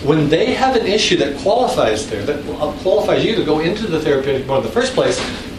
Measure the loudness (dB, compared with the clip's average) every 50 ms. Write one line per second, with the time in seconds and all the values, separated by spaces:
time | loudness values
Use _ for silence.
0 | 2 2 2 2 4 2 2 2 2 0 2 2 2 2 2 2 0 2 0 0
1 | 2 2 2 2 0 -2 -2 -2 0 0 2 2 2 0 2 2 2 2 0 -2
2 | -4 -6 -6 -6 -4 -4 -4 -4 -6 -8 -6 -4 -4 -4 -4 -2 0 2 2 2
3 | 2 2 0 2 2 0 0 0 0 0 0 0 2 0 -2 -2 -4 -2 -2 -2
4 | 0 0 0 0 0 0 -2 -2 -2 0 -2 0 0 0 -2 0 0 0 0 0
5 | 0 2 0 -2 -4 -6 -8 -10 -10 -12 -6